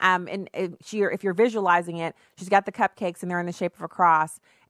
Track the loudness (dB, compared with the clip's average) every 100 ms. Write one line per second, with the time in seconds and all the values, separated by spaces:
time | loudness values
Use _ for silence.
0 | 2 2 -2 -10 -8 -6 -6 -8 -10 -4
1 | -2 -2 -4 2 2 2 2 2 0 -6
2 | -8 -10 _ -18 0 2 2 -2 -2 -2
3 | -6 -6 -4 -4 -4 -4 -6 -6 -12 2
4 | 4 4 2 -6 _ _ _